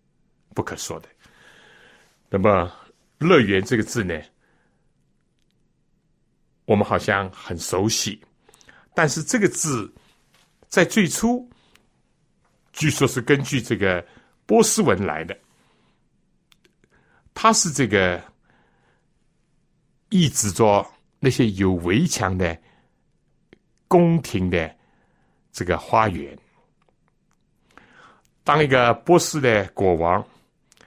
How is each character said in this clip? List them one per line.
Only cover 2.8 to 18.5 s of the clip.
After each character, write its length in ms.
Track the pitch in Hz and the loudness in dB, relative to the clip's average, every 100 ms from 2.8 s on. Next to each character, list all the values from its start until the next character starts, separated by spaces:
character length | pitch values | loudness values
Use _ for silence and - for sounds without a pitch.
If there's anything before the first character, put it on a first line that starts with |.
| - _ _ - | -20 _ _ -4
“乐 220 | 160 175 | 2 4
园” 220 | 104 95 | 4 0
这 140 | 98 123 | 0 -2
个 60 | |
字 180 | 110 120 | -2 -4
呢， 180 | 92 80 - _ _ _ _ _ _ _ _ _ _ _ _ _ _ _ _ _ _ _ _ _ _ _ | -6 -8 -12 _ _ _ _ _ _ _ _ _ _ _ _ _ _ _ _ _ _ _ _ _ _ _
我 100 | - | 0
们 100 | 104 | 0
好 140 | 104 92 | 2 -2
像 320 | - 101 95 | 0 -2 -2
很 260 | - - 87 | -10 -12 -10
熟 320 | - 90 101 | -4 -2 -2
悉， 320 | - - - _ _ _ _ _ - _ | -2 -6 -10 _ _ _ _ _ -20 _
但 160 | - 156 | -2 -2
是 140 | 160 | -2
这 160 | 156 254 | -4 0
个 100 | 202 | 0
字 440 | - 156 127 92 _ _ _ _ _ _ _ - | -2 -4 -4 -6 _ _ _ _ _ _ _ -4
在 160 | - | 0
最 220 | 175 226 180 | 0 2 0
初 420 | - 226 247 247 _ _ _ _ _ _ _ _ _ _ _ _ | 0 -2 -2 -6 _ _ _ _ _ _ _ _ _ _ _ _
据 180 | - 151 | -4 -2
说 160 | 131 135 | 0 0
是 140 | - | 0
根 200 | 117 135 | 0 0
据 180 | 131 135 | 0 -4
这 140 | 110 117 | -2 -2
个 280 | 98 90 - - _ _ - | 0 -2 -6 -20 _ _ 0
波 160 | 220 | 2
斯 200 | 220 - | 2 2
文 240 | 165 95 95 | 0 0 -2
来 160 | 76 | -6
的， 160 | 82 - _ _ _ _ _ _ _ _ _ _ _ _ _ _ _ _ _ _ _ | -10 -14 _ _ _ _ _ _ _ _ _ _ _ _ _ _ _ _ _ _ _
它 180 | - 220 | 0 2
是 180 | 220 175 | 2 0
这 160 | 139 127 | -2 0
个 340 | 101 92 87 - _ _ | 2 2 -2 -8 _ _